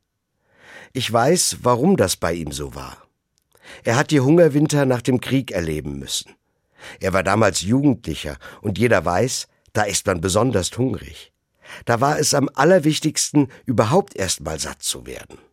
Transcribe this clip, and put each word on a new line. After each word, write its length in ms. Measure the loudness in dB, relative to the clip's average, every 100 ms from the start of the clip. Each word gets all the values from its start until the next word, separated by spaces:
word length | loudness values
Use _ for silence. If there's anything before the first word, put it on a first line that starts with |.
| _ _ _ _ _ _ -20 -20 -12
Ich 180 | -8 4
weiß, 460 | 4 6 4 0 0
warum 360 | 2 4 4 4
das 180 | 2 0
bei 180 | -2
ihm 180 | -2 -6
so 220 | -8 -10
war. 340 | -12 -16 -18 _ _ _ _ _ _ -20 -8
Er 140 | -2 0
hat 120 | 2
die 100 | 2
Hungerwinter 680 | 4 4 4 4 0 2 0
nach 160 | 0
dem 180 | 0 -2
Krieg 320 | 0 -4 -2
erleben 480 | -4 -4 -4 -6 -10
müssen. 340 | -8 -8 -10 _ _ _ _ _ -20 -8
Er 140 | -2
war 100 | 0
damals 380 | 0 2 2 0
Jugendlicher 760 | 0 2 2 0 -4 -8 -10 -12 -18 -10
und 160 | -8 -2
jeder 260 | 2 2
weiß, 440 | 2 0 -2 -4 -12 _ _
da 100 | -4
ist 240 | -2 -2 -2
man 140 | -2
besonders 540 | 0 0 0 0 -4 -4
hungrig. 560 | -4 -4 -12 -20 -20 _ _ _ -20 -10 -4
Da 140 | 0
war 180 | 0 0
es 160 | 0
am 160 | 0 -2
allerwichtigsten, 960 | 2 4 4 2 -2 -2 -4 0 0 0 -4 -4
überhaupt 500 | 0 2 0 -2 -6
erst 260 | -6 -6
mal 180 | -8 -8
satt 220 | -10 -10
zu 240 | -10 -10 -12
werden. 320 | -16 -16 -20 _